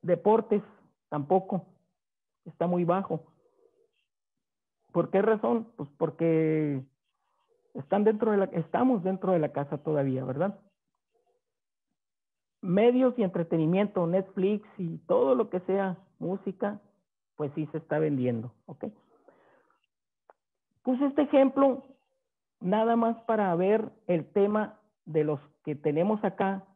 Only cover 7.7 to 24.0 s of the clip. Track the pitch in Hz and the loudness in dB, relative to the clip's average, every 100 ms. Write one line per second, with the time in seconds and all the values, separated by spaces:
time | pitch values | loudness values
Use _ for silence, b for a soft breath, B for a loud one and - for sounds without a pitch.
7.7 | - - 196 208 214 226 208 190 170 160 | -16 -4 0 2 2 0 0 0 -4 -4
8.7 | - 254 233 175 190 185 180 151 - 143 | 0 0 0 -2 -2 0 0 0 -4 -6
9.7 | 147 - 151 139 131 131 131 190 208 _ | -6 -2 0 0 -2 -4 -4 -4 -6 _
10.7 | _ _ _ _ _ _ _ _ _ _ | _ _ _ _ _ _ _ _ _ _
11.7 | _ _ _ _ _ _ _ _ _ 185 | _ _ _ _ _ _ _ _ _ 0
12.7 | 185 233 254 254 247 190 180 165 165 156 | 4 4 4 2 2 -2 -2 -2 0 2
13.7 | 185 202 190 170 185 190 - 185 208 - | 2 0 0 0 0 -2 -2 -2 -2 -6
14.7 | - 175 160 - 202 262 254 214 185 180 | -10 -10 -10 -2 0 2 2 0 -4 -2
15.7 | 190 196 175 - _ 170 190 - 190 202 | -2 -2 -6 -14 _ -8 -6 -8 -6 -6
16.7 | 208 _ _ _ _ _ _ 147 147 151 | -8 _ _ _ _ _ _ -8 -6 -8
17.7 | 156 - 151 160 139 123 117 113 _ - | -8 -4 -2 0 0 0 -2 -6 _ -20
18.7 | - - - _ _ b b b b b | -12 -12 -12 _ _ b b b b b
19.7 | b _ _ _ _ _ - _ _ _ | b _ _ _ _ _ -20 _ _ _
20.7 | _ - 254 285 285 285 285 269 269 269 | _ -4 0 0 0 2 4 4 4 2
21.7 | 247 - - _ _ _ _ _ _ 180 | 2 -8 -20 _ _ _ _ _ _ -2
22.7 | 208 226 233 226 226 - 220 196 170 190 | 2 2 2 2 -2 -2 0 0 2 2
23.7 | 214 214 _ | 2 -2 _